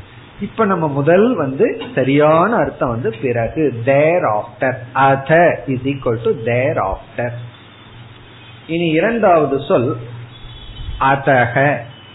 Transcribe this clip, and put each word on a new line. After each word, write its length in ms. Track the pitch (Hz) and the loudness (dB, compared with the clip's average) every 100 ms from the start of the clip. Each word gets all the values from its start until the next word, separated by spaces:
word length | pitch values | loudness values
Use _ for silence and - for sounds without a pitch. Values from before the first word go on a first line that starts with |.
| - - - - | -14 -20 -20 -12
இப்ப 240 | 202 - 214 | -8 -2 0
நம்ம 220 | 185 156 | 0 -2
முதல் 480 | 139 143 180 233 214 | 0 4 4 4 2
வந்து 460 | 139 135 233 453 - - | -2 0 0 -2 -6 -2
சரியான 600 | 127 143 151 160 190 226 | 2 4 4 4 2 0
அர்த்தம் 340 | 139 - 143 | -2 -2 -4
வந்து 260 | 117 135 - | -2 -4 -4
பிறகு, 600 | 135 120 113 - 151 113 117 | -2 -2 -2 -2 -2 -2 2
thereafter. 880 | 139 156 175 143 104 - - 135 123 - | 4 4 2 0 -2 -4 -6 -4 -4 -6
அத 720 | 135 139 135 - 165 170 - - | 0 2 2 2 4 4 2 -4
is 120 | 123 | -4
equal 320 | 131 139 127 113 | -4 -4 -4 -2
to 160 | 220 | -2
thereafter. 960 | 170 117 123 135 151 95 95 - - 123 120 - - - - - - - - - - - - - | -2 -2 0 0 -2 -2 -6 -8 -8 -6 -8 -14 -18 -20 -20 -20 -20 -20 -20 -20 -20 -20 -18 -6
இனி 180 | 165 170 | -2 0
இரண்டாவது 800 | 156 202 233 208 170 143 135 135 | 2 2 2 4 4 2 -2 0
சொல் 320 | 180 113 - - - - - - - - - - - | 0 0 -4 -10 -16 -16 -18 -20 -18 -18 -14 -10 -2
அதக. 800 | 135 139 147 127 117 123 139 127 - - - | 0 0 2 2 2 2 0 0 -6 -18 -20